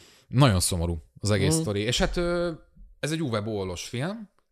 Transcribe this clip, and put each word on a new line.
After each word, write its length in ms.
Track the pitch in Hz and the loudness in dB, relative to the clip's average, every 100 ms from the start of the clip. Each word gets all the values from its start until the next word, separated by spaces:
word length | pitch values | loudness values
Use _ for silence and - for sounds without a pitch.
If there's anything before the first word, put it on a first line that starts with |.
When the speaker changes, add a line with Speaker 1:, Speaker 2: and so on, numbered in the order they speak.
| - - _ | -20 -20 _
Speaker 1:
Nagyon 320 | 117 139 95 | 6 6 6
szomorú 420 | - 90 85 85 - - | 2 0 -2 -4 -8 -6
az 100 | 98 | 0
egész 220 | 104 95 | 2 2
Speaker 2:
Mhm. 80 | 160 | 0
Speaker 1:
sztori. 180 | 160 101 | 0 -2
És 180 | 107 127 | -2 0
hát, 180 | 180 - | 0 0
ö, 360 | 175 175 175 156 - - - - | -2 -2 -4 -6 -16 -20 -20 -8
ez 100 | 139 | -4
egy 100 | 160 | -2
Uwe 180 | 151 110 | -2 -2
Boll-os 440 | 107 104 95 87 - | -2 -4 -4 -6 -6
film, 420 | 120 156 226 208 _ _ | -6 -4 -6 -12 _ _